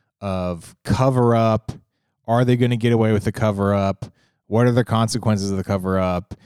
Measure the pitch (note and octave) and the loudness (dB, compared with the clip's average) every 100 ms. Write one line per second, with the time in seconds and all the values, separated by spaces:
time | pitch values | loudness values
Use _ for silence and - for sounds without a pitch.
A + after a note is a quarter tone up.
0 | _ _ G2+ F#2 F2+ E2+ - - - G2+ | _ _ -8 -6 -6 -8 -12 -14 -4 0
1 | C3 B2+ A#2+ A#2 A2+ A2 - - _ _ | 0 2 2 2 2 0 -4 -14 _ _
2 | _ _ - A#2 B2 B2 B2 A#2+ A#2 A#2 | _ _ -2 0 2 2 2 0 2 2
3 | A2 G#2+ A2+ - A2 G2+ G2 G2+ G2 F#2+ | 2 2 -2 -2 -2 0 0 2 0 -4
4 | - - _ _ - G#2+ B2 A#2+ A#2 A2+ | -10 -20 _ _ -4 0 2 2 0 0
5 | A2+ A#2+ A2 G#2+ G2 G2 F#2 G2+ F#2 F#2+ | 0 -2 -2 -2 -2 -4 -2 -4 -2 0
6 | F#2 F2+ - - | 0 -2 -6 -14